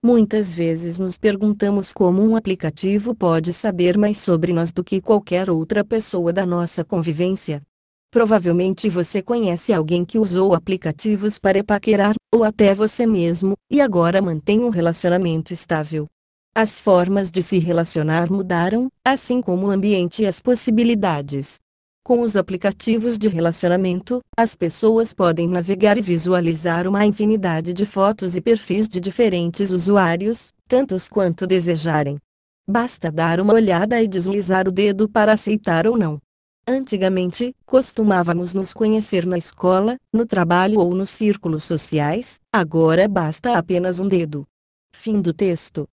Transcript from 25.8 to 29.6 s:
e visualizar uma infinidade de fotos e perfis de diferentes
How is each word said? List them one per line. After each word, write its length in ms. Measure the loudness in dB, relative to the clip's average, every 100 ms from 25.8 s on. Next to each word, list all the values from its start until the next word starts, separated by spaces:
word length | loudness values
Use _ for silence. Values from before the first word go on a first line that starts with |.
| 4 2
e 60 |
visualizar 880 | 2 -2 2 0 0 -2 -2 -2 0
uma 180 | 2 2
infinidade 680 | 2 0 2 0 -2 -4
de 140 | -4 -4
fotos 480 | 2 0 0 -4
e 60 | -4
perfis 480 | 0 0 0 -2 -2
de 100 | -4
diferentes 680 | -6 0 2 2 -2 -2